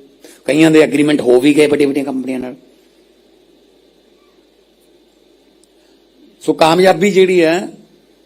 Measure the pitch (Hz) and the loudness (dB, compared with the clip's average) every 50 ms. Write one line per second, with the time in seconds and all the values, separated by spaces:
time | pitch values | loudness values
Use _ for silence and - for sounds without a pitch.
0 | - _ _ _ - - - _ _ - 135 151 160 160 156 156 151 123 131 147 | -20 _ _ _ -20 -20 -20 _ _ -4 0 2 2 4 4 4 2 2 0 -2
1 | 147 151 151 143 - - 123 123 131 151 147 160 151 147 147 143 147 135 135 143 | -2 0 -2 -2 0 2 2 2 2 2 2 2 2 0 0 -2 -2 -2 -2 -4
2 | 135 139 131 131 123 127 131 127 131 127 - - _ _ _ _ _ _ _ _ | -6 -6 -8 -8 -8 -8 -10 -10 -10 -12 -16 -18 _ _ _ _ _ _ _ _
3 | _ _ _ _ _ _ _ _ _ _ _ _ _ _ _ _ _ _ _ _ | _ _ _ _ _ _ _ _ _ _ _ _ _ _ _ _ _ _ _ _
4 | _ _ _ _ _ _ _ _ _ _ _ _ _ _ _ _ _ _ _ _ | _ _ _ _ _ _ _ _ _ _ _ _ _ _ _ _ _ _ _ _
5 | _ _ _ _ _ _ _ _ _ _ _ _ _ _ _ _ _ _ _ _ | _ _ _ _ _ _ _ _ _ _ _ _ _ _ _ _ _ _ _ _
6 | _ _ _ _ _ _ _ _ - - 147 - 170 160 165 180 185 185 180 160 | _ _ _ _ _ _ _ _ -8 -8 -2 0 0 0 2 2 2 2 2 2
7 | 185 208 180 190 190 185 190 180 165 160 165 185 214 - - - - _ _ _ | 0 0 2 2 2 2 2 0 0 0 0 -4 -6 -10 -16 -20 -20 _ _ _
8 | _ _ _ _ _ | _ _ _ _ _